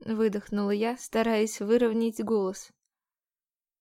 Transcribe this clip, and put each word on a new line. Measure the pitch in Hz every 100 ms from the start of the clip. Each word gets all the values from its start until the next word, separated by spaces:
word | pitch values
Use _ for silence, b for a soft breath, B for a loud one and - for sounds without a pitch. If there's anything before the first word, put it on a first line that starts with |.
выдохнула | - 220 220 202 - 208 202
я, | 208 226 254
стараясь | - 226 226 214 214 -
выровнять | 202 240 233 226 226 220
голос. | 214 220 190 196 - _ _ _ _ _ _ _ _ _ _ _